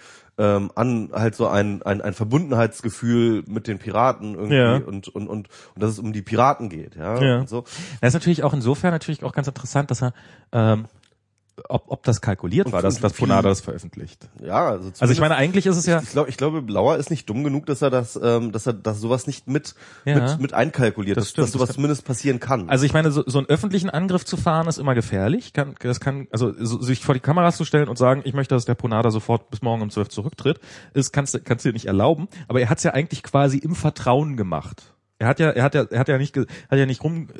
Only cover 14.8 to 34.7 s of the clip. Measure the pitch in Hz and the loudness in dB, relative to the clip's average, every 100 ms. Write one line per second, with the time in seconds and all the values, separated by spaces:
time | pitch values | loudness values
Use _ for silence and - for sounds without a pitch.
14.8 | 95 - 127 123 156 147 143 190 190 180 | -8 0 2 4 2 2 2 2 0 0
15.8 | 170 170 147 139 139 131 143 156 120 98 | 2 0 0 -2 -2 -2 -4 -4 -4 0
16.8 | 110 156 143 151 - 107 147 139 151 139 | 2 0 -2 -6 -4 -4 -2 -2 -4 -2
17.8 | 143 127 117 - 117 117 117 101 - 110 | 0 0 -2 -4 0 0 0 -4 -4 -4
18.8 | 110 104 113 127 - 139 - 139 - - | -4 -4 -2 -2 -2 -10 -4 -4 -4 -18
19.8 | - - - 143 123 156 135 - 135 - | -20 -10 0 2 2 0 -2 0 0 2
20.8 | 120 - 98 98 104 - 127 127 127 - | 0 0 -2 0 -2 -2 -2 0 -2 0
21.8 | 143 147 - 127 139 123 123 135 90 135 | -2 -2 -4 -4 -2 -2 0 -2 2 2
22.8 | 143 156 160 147 139 123 135 151 214 190 | 4 4 2 2 0 -2 2 0 2 -2
23.8 | 185 147 190 180 - 180 175 160 165 156 | -2 -2 0 -2 -2 -2 0 0 0 -2
24.8 | 143 123 - 101 98 196 - - 143 - | 0 0 0 0 0 -2 -2 -4 -4 -4
25.8 | 123 123 139 139 135 113 117 - 110 120 | -4 -2 -2 -4 -6 -2 -2 -2 -4 -4
26.8 | 127 131 - 131 131 170 175 170 156 151 | -2 -2 2 0 2 4 4 2 2 2
27.8 | 147 131 127 135 135 131 135 127 117 120 | 2 4 4 4 0 -4 0 0 2 -2
28.8 | 123 110 117 110 - 117 - 107 120 113 | 0 2 2 0 0 -2 -2 -6 -4 -2
29.8 | 107 107 101 - 104 - 135 165 - - | -4 -4 -4 -4 -8 -2 -2 -2 -6 -20
30.8 | - 139 131 - 143 - - 117 - 113 | -6 -2 0 -2 -2 -6 -2 -2 0 -2
31.8 | - 95 117 160 170 - 139 123 120 - | 0 2 4 2 -2 -12 -2 0 2 2
32.8 | 165 135 160 - - 139 139 139 160 175 | 0 0 -2 -6 -2 2 2 2 -2 -2
33.8 | 151 - 127 123 151 131 95 80 - | -2 -2 2 2 2 -2 -2 -4 -6